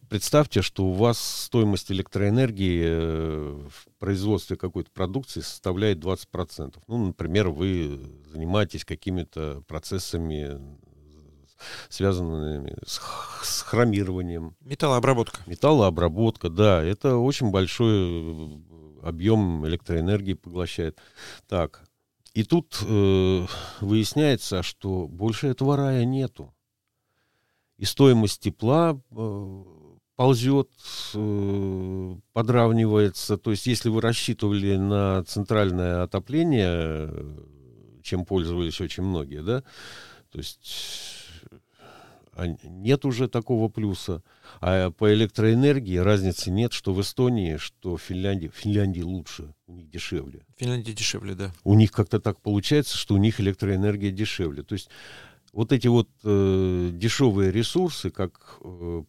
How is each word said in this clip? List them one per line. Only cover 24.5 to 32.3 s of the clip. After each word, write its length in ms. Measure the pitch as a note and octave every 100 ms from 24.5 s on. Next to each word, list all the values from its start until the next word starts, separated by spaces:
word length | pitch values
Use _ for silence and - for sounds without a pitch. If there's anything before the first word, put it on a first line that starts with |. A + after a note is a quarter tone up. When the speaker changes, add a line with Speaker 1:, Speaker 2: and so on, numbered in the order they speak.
| F#2
Speaker 1:
что 460 | - - G2 F#2 D#2
больше 380 | E2+ A2 A2 C#3+
этого 280 | B2 C3+ C#3+
рая 300 | C#3 C3 A#2+
нету. 480 | C3+ B2+ - - _ _ _ _ _ _ _ _ _ _ _ _ -
И 60 |
стоимость 560 | G2 - C#3 A#2 G#2 -
тепла, 580 | G#2 - A2 D3+ E3+ C#3 -
э, 520 | A2 A2 G2+ F#2+ F#2+ F#2 D#2+ D2+ F2 _ -
ползет, 540 | B2+ A#2+ B2+ C#3 C3 _ - - - G#2
э, 1000 | G#2+ G2+ G2+ G2+ G2 F#2+ F#2 F#2+ F#2 F2+ -